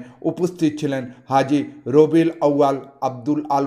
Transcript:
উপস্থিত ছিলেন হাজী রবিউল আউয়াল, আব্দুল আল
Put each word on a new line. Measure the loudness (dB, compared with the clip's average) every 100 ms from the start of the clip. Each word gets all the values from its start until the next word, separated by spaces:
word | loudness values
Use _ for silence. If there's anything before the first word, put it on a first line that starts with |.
| -10 -8 -8
উপস্থিত | -4 -6 -2 -4 -2
ছিলেন | -6 -6 -8 -14 -2
হাজী | 0 2 0 -2 -10 0 4
রবিউল | 6 4 0 0 0
আউয়াল, | 2 0 0 -8 -8 -6
আব্দুল | -6 -4 -4 -2
আল | -2